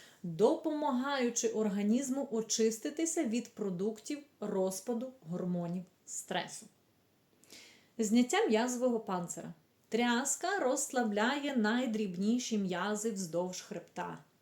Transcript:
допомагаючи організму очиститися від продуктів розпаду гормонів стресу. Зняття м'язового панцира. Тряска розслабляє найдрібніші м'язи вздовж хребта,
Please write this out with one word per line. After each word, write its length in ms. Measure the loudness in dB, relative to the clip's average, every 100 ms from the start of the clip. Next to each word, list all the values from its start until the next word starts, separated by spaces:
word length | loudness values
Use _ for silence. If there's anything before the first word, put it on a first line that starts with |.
| -20 -12
допомагаючи 1300 | -6 4 4 4 0 0 2 2 0 0 0 0 0
організму 800 | 2 0 2 2 2 2 -2 -2
очиститися 920 | -2 0 2 2 0 -4 -2 -2 0
від 300 | 0 -2 -4
продуктів 680 | -6 -4 -2 -4 -4 -8 -10 -10 -10
розпаду 760 | -4 0 0 -2 -4 -4 -6 -10 -8
гормонів 540 | -4 -2 -2 -2 -4 -8 _ -12
стресу. 600 | -10 -6 -4 -6 -10 -16 _ _ _ _ _ _ _ -20 -20 -20 -20 _ -4
Зняття 480 | 4 4 6 4 4
м'язового 540 | 4 2 2 2 0
панцира. 540 | -2 -4 -4 -8 -12 -14 _ _ -4
Тряска 680 | 0 2 2 0 -2 0 2
розслабляє 960 | 2 0 0 0 2 2 2 2 0 2
найдрібніші 1000 | 4 2 2 0 -2 0 2 2 2 0
м'язи 540 | 0 0 0 -2 -2
вздовж 500 | -4 -2 -2 -2 -4
хребта, 560 | -10 -10 -10 -8 -8 -8 -16 _